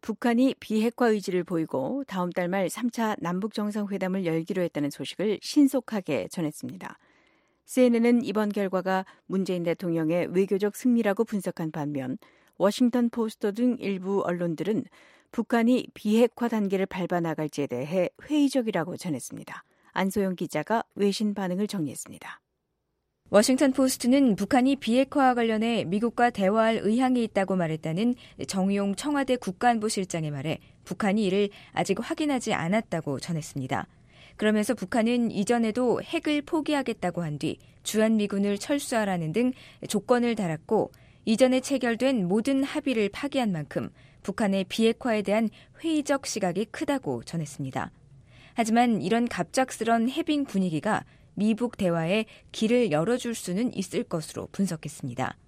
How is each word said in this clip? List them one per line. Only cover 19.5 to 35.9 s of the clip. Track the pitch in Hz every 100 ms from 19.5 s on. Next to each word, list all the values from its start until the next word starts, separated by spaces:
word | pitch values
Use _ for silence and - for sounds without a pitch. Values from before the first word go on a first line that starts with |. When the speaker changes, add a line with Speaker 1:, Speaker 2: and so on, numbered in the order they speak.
| - - _ _
Speaker 1:
안소영 | - 190 202 196 180
기자가 | 165 156 151 226 -
외신 | - 202 196 214
반응을 | 202 190 180 208
정리했습니다. | 202 147 - - 104 - - _ _ _ _ _ _ _ _ _
Speaker 2:
워싱턴 | 196 214 262 285
포스트는 | 262 262 - 240 269 269 185
북한이 | 196 262 254 277
비핵화와 | - 240 262 294 262
관련해 | 240 226 220 226 226 147
미국과 | 202 233 - 240
대화할 | 240 190 214 220 226
의향이 | 190 226 262 254
있다고 | 226 - 190 190
말했다는 | 165 160 160 160 233 247 - - -
정용 | 196 190 202 202
청와대 | 196 294 294 269
국가안보실장의 | 254 - 180 240 233 214 220 185 170 156
말에 | 147 147 147 - _
북한이 | - 185 214 202 208
이를 | 190 202 - -
아직 | - 175 185
확인하지 | 240 330 311 269 220
않았다고 | 196 165 208 226 170 147 139
전했습니다. | - 165 147 - 131 123 - _ - - - -
그러면서 | 214 214 208
북한은 | 233 180 247 220 247 233
이전에도 | - 202 240 226 214 247